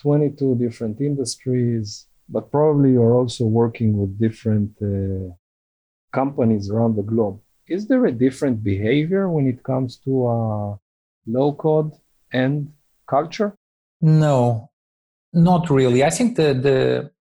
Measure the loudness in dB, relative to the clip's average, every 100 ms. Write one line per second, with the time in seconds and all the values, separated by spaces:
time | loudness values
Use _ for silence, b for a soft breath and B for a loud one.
0 | 0 2 0 -2 -2 0 -2 -4 -8 -6
1 | -4 -4 -6 -8 -4 -2 0 -2 -6 -12
2 | -20 _ -10 -8 -4 0 2 4 4 6
3 | 4 4 0 -2 0 2 2 0 0 0
4 | -2 0 -2 -2 -2 -2 -2 -4 -4 -4
5 | -4 -6 -10 -14 _ _ _ _ _ _
6 | _ -4 -4 0 0 0 -2 -2 0 0
7 | -2 -2 -2 -4 _ _ -8 -6 0 0
8 | 0 2 0 0 -2 -2 -2 -2 0 0
9 | 0 -2 -2 0 -2 -4 -4 -4 -4 -8
10 | -4 -2 0 0 -2 -4 -6 -10 _ _
11 | _ _ -6 -2 -2 0 0 0 -2 -8
12 | _ _ _ -2 -2 -2 -6 _ _ _
13 | -4 -2 -2 -4 -6 -6 _ _ _ -2
14 | 2 4 4 2 2 -2 -6 _ _ _
15 | _ _ _ 2 4 4 2 2 4 4
16 | 2 2 -2 2 0 2 2 2 2 -2
17 | -6 _ _